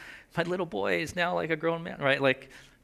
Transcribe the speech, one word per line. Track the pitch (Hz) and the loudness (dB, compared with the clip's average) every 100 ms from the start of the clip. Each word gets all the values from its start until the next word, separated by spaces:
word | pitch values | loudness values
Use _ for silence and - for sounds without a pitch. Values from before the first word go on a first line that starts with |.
| - - - - | -18 -18 -8 -4
My | |
little | 170 180 | -2 -2
boy | 170 - 101 175 | -2 -2 2 2
is | 156 175 | 0 -2
now, | 175 | 0
like, | 175 165 | 0 0
a | 156 | 0
grown | 165 165 | 0 -2
man," | 175 165 | -4 0
right? | 143 139 | 2 4
Like, | 135 131 - - - - | 4 2 -4 -20 -20 -6